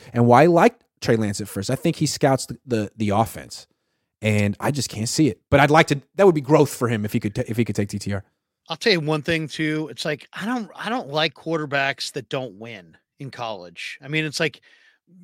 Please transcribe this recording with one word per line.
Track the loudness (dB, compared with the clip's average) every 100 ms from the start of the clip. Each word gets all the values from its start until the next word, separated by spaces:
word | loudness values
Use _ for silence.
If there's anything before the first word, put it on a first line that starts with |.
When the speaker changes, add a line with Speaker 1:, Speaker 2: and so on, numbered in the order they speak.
| -6
Speaker 1:
and | 2 6
why | 8
he | 8
liked | 6 4 2 _ _
Trey | 0 2
Lance | 2 -4
at | -6
first. | -6 -4
I |
think | -2 -2 -2
he | -2
scouts | 0 2 2 -2
the, | -14 -4
the, | -4 -4
the | -4 0
offense, | 2 0 -4 -16 -18 -20 _ _ _ _ _
and | 0 2 2 0
I | -4
just | -4 -6
can't | -6 -4
see | 0 0
it. | 0 _
But | 4
I'd | 6
like | 6 4
to. | 0 -4 4
That | 4
would |
be | 4
growth | 4 4 4
for | 2 -2
him | -2 -2
if |
he | -2
could | -4
t-, | -4 -4
if | -2
he |
could | -2
take | -2 -4
D | -6
T | -6
R. | -8 -10 _ _ _ -14
Speaker 2:
I'll | -4
tell | 0
you | 2
one | 0 -2
thing | -2 -4 -4
too. | -4 -4 -4 -6
It's | -8
like, | -6 -8 -10
I | -12
don't, | -6 -6 -8 -10
I | -8
don't | -6 -4
like | -2 -2
quarterbacks | -4 -6 -6 -2 -2 -2 -4 -8
that | -10 -8
don't | -6 -8
win | -12 -16 -16 -20 _ _ _
in | -16
college. | -10 -10 -10 -14 -14 -14 -14
I | -6
mean, | -4 -4
it's | -4
like, | -6 -6 _ _ _ _ _ _